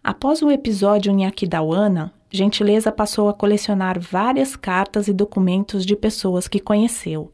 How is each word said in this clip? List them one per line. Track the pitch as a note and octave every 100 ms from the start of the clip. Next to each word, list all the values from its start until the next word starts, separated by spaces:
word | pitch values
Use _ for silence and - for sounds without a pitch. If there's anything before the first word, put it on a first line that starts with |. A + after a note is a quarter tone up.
Após | - - C4+ D#4+
o | D4
episódio | C#4 A3+ G3+ G3 G#3 G3+
em | G3 F#3+
Aquidauana, | F#3+ F#3 E3 D#3 E3+ G#3 F3+ D#3+ _ _
Gentileza | F#3 G3 - G#3 G#3+ G#3+
passou | - G#3 - G#3
a |
colecionar | G3+ A3+ G#3 - G3 F#3 F3+
várias | F3 F3+ A3+ C4+ C4+ -
cartas | - F#3 G3 G#3+ G#3
e |
documentos | F#3+ G#3 - F#3 F#3+ G3 G3+ F#3
de | G#3
pessoas | G#3+ G#3+ F#3+ F3+ -
que | G3+
conheceu. | - G#3 A#3 - E3 D#3 D3+